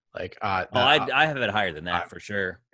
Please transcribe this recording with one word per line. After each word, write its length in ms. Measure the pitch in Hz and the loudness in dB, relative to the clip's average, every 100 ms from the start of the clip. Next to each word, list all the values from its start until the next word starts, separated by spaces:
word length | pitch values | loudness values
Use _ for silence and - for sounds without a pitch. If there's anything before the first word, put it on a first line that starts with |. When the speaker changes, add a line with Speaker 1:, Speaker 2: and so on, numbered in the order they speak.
| _ | _
Speaker 1:
Like, 240 | - 90 - | -12 -12 -6
uh, 240 | 104 95 90 | -2 -2 0
Speaker 2:
Oh, 60 | 127 | 2
I, 180 | 127 151 | 4 4
Speaker 1:
uh, 100 | - | 4
Speaker 2:
I 120 | 131 156 | 2 2
have 100 | 139 | 2
it 120 | 110 | 0
higher 220 | 104 95 | 0 0
than 120 | 76 87 | -2 -4
that 200 | 87 85 | -4 -4
Speaker 1:
uh, 20 | |
Speaker 2:
for 120 | 85 | -10
sure. 400 | - 101 92 90 _ | -6 -4 -4 -6 _